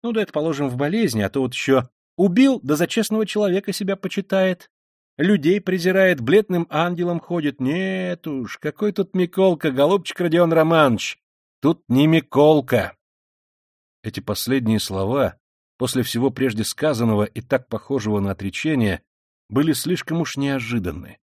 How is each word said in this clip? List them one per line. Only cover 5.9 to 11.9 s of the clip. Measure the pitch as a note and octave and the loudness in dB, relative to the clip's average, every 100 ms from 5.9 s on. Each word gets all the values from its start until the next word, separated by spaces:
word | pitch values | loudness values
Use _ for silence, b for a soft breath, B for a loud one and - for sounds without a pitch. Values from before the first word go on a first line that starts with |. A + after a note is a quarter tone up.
| F#3 F#3+ D#3 | 4 4 2
бледным | A#2 G3 G#3 F3+ E3+ | 4 2 4 -2 -2
ангелом | D3+ F3 F3 F3 E3+ | -2 -2 -2 -2 -4
ходит. | - F3 D3 C3+ | -4 -2 -2 -2
Нет | B2+ E3+ F#3+ F#3+ F3+ F3 D#3+ | -4 -2 -4 -4 -6 -8 -8
уж, | C3+ A2+ - | -8 -8 -8
какой | D3+ - G#3 | -10 -4 -4
тут | G3+ F3+ F#3 | -2 -4 -2
Миколка, | F3+ - F#3+ D#3+ D#3+ | -2 2 2 2 -2
голубчик | B2+ D3 G3 D#3+ - | 2 2 2 -2 -4
Родион | F3 E3 E3+ | 0 2 4
Романович, | D#3+ D#3+ E3 C#3+ A2 - - _ _ _ _ | 4 4 6 4 2 -4 -12 _ _ _ _
тут | C#3+ E3+ | -2 -2
не | - | 0